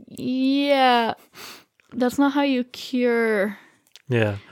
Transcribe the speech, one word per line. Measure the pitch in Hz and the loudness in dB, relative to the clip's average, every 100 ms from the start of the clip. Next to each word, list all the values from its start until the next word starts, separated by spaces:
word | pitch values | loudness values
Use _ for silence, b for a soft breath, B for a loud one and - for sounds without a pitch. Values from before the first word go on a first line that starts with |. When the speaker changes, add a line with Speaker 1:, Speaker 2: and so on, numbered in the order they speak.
| - | -20
Speaker 1:
yeah, | - 254 254 262 277 285 277 262 240 226 - _ B B B B _ _ | -10 -6 -2 0 0 2 4 4 4 0 -6 _ B B B B _ _
that's | 240 247 247 | -2 -2 2
not | 277 | 2
how | 285 | 2
you | 285 254 | 0 0
cure | 247 - - 247 240 233 226 214 202 202 B B _ - - | -4 -10 -6 -2 0 2 2 0 -2 -6 B B _ -20 -2
Speaker 2:
Yeah. | 120 107 101 - | 0 0 -2 -12